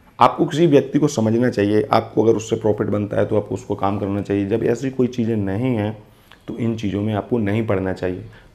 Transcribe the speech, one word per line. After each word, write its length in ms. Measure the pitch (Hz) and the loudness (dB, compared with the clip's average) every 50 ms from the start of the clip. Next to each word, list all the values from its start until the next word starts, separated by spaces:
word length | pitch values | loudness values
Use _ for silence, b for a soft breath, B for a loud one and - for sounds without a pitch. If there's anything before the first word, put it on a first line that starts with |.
| _ - _ - | _ -6 _ 4
आपको 280 | 120 127 - - 139 | 4 4 4 2 -2
किसी 200 | 147 143 147 175 | 0 2 2 4
व्यक्ति 320 | 165 143 135 135 - - 139 | 6 6 6 4 4 0 0
को 100 | 151 147 | 0 0
समझना 420 | - - 110 110 110 117 127 123 | 2 2 2 2 2 2 2 2
चाहिए, 320 | 113 104 101 104 107 107 104 | 2 2 2 2 2 2 2
आपको 380 | - 110 110 107 - - 127 | 2 2 0 0 0 0 2
अगर 140 | 113 113 113 | 4 4 2
उससे 200 | 107 - - 117 | 2 0 -4 -4
प्रॉफिट 300 | 110 - 110 104 - 110 104 | 0 0 0 0 0 0 -2
बनता 280 | 101 104 104 101 104 | -2 -2 -2 -2 -2
है 100 | 107 104 | -2 0
तो 100 | 104 110 | 0 0
आपको 180 | 104 104 - 107 | -2 -2 -2 -6
उसको 200 | 104 - - 104 | -8 -6 -6 -6
काम 220 | - 98 98 104 101 | -4 -2 -2 -2 -2
करना 240 | 104 98 98 101 | -4 -4 -4 -4
चाहिए। 240 | 95 - 101 101 101 98 | -2 -2 -2 -2 0 0
जब 160 | 110 110 - | -2 0 0
ऐसी 260 | - 120 110 135 131 | 0 -2 -2 -4 -4
कोई 160 | 127 - 131 120 | -2 0 -2 0
चीज़ें 280 | - - 113 110 113 | 0 -2 -2 -2 -2
नहीं 380 | 107 101 98 95 104 127 131 123 | -2 -2 -2 -2 -2 -2 -2 0
हैं 200 | 107 101 107 113 - - - b b b b b b b - | -2 -2 -4 -6 -8 -14 -20 b b b b b b b -12
तो 80 | - | -8
इन 200 | - 120 113 113 | -4 -4 -4 -4
चीज़ों 240 | 110 107 98 92 98 | -4 -4 -4 -2 -2
में 100 | 104 110 107 | -2 -2 -2
आपको 240 | 98 - - 123 120 | -4 -2 -2 -2 -2
नहीं 280 | 107 101 104 113 113 | 0 0 -2 -2 0
पड़ना 260 | 110 104 95 95 95 | 0 -2 -2 -2 -2
चाहिए। 320 | 92 - - 92 90 92 107 - b b b b | -4 -4 -4 -6 -6 -6 -10 -16 b b b b